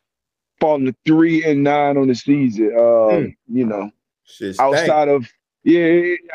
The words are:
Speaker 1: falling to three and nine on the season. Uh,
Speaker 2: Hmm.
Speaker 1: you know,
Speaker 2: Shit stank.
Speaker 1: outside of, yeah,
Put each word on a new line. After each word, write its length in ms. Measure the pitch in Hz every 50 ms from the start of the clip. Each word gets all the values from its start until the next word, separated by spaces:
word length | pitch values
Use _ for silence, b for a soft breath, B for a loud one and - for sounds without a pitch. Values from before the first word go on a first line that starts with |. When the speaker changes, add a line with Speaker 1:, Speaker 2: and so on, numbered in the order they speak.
| _ _ _ _ _ _ _ _ _ _ _ -
Speaker 1:
falling 280 | 165 156 151 139 131
to 100 | 127 120 _ -
three 380 | 156 156 160 165 170 165 156 160
and 180 | 156 147 139 143
nine 340 | 143 147 147 143 143 143
on 120 | 139 135 131
the 60 | 123
season. 580 | 113 - 139 143 147 135 123 101 107 110 104 113
Uh, 440 | 117 117 117 117 113 110 110 107 156
Speaker 2:
Hmm. 60 | 135 139 - _ _ - 113
Speaker 1:
you 100 | 127 123
know, 220 | 110 107 101 101 104 - _ _ _ _ _ _
Speaker 2:
Shit 300 | _ - - 113 98 90
stank. 180 | 95 131 139 139
Speaker 1:
outside 340 | 156 170 160 156 151 147 143
of, 200 | 143 139 117 - _ _ _ _ _ _ -
yeah, 520 | 156 165 175 170 165 170 175 175 175 175 165 - -